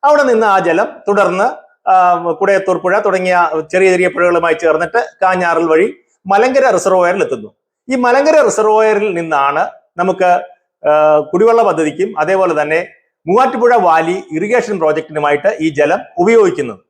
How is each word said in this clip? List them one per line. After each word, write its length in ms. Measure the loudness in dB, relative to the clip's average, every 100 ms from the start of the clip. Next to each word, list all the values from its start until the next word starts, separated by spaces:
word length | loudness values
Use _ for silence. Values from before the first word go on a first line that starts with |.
അവിടെ 200 | 2 2
നിന്ന് 240 | 2 0 2
ആ 60 | 2
ജലം 280 | 0 -2 -2 -6 -4
തുടർന്ന്, 400 | 0 0 0 -2 -4 -18 _ 0
ആ, 260 | 2 4 2 -2 -4
കുടയത്തൂർ 380 | 0 0 0 -2
പുഴ 220 | 0 -2
തുടങ്ങിയ 500 | 0 -2 0 0 0 -2 -4
ചെറിയ 180 | 0 2
ചെറിയ 160 | 2 0
പുഴകളുമായി 480 | 0 0 2 0 0
ചേർന്നിട്ട് 400 | 0 0 0 -4 -4 _
കാഞ്ഞാറൽ 460 | -2 0 -2 -2 0
വഴി 160 | 0 0 -4 _ _ -2
മലങ്കര 340 | 0 2 2 2 0
റിസർവോയറിൽ 440 | 0 0 0 0 -4
എത്തുന്നു. 240 | -6 -10 _ _ _ -8
ഈ 40 | -2 0
മലങ്കര 360 | 2 2 2 2
റിസർവോയറിൽ 640 | 0 0 2 2 0 -2
നിന്നാണ് 500 | -4 -4 -2 0 -2 -4 -8 _ -6
നമുക്ക്, 340 | -4 0 0 0 -2 -20 _ _ 0
ആ, 300 | 2 4 2
കുടിവെള്ള 440 | 0 0 2 4 2
പദ്ധതിക്കും 500 | 0 -4 -4 -6 -4
അതേപോലെ 380 | -2 0 0 0
തന്നെ 260 | -2 -2 -4 _ _ _ -2
മൂവാറ്റുപുഴ 480 | 0 0 0 2 2 2
വാലി 360 | 2 0 -4 -6
ഇറിഗേഷൻ 480 | -8 -2 -2 -2 -2
പ്രോജക്റ്റിനുമായിട്ട് 760 | -2 -2 -6 -4 -2 0 -2 -2
ഈ 80 | -4
ജലം 320 | 0 0 0 -6 -2
ഉപയോഗിക്കുന്നത്. 600 | 2 4 2 0 -8 -10 _